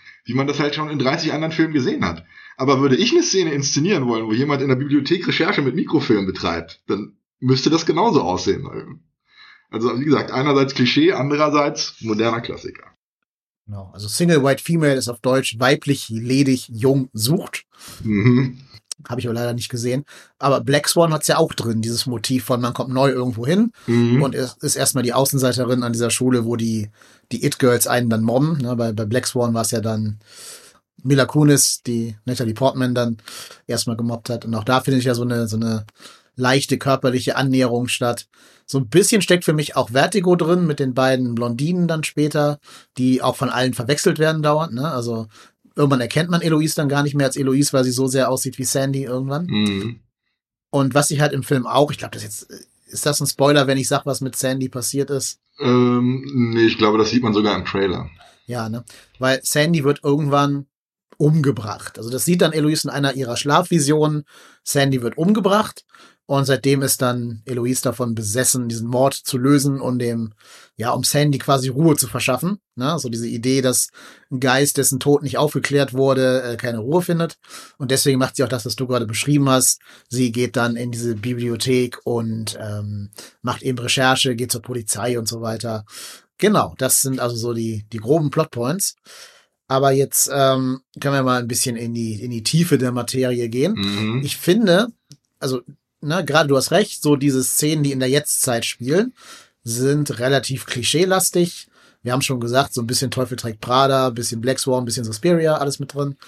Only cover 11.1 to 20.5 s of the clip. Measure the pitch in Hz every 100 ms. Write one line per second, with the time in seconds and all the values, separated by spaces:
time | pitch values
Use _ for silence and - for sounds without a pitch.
11.1 | 175 143 147 151 147 147 156 - - 110
12.1 | 104 117 117 - - - - - _ _
13.1 | _ _ _ _ _ - 101 95 95 107
14.1 | - 175 156 127 - - 165 147 135 120
15.1 | 120 127 131 127 113 127 143 143 135 -
16.1 | 110 123 131 135 131 - 113 131 139 127
17.1 | 110 110 175 - - - _ - - 107
18.1 | 101 117 123 135 - - - - - 147
19.1 | 123 123 113 120 120 - 120 120 131 -
20.1 | - - - 135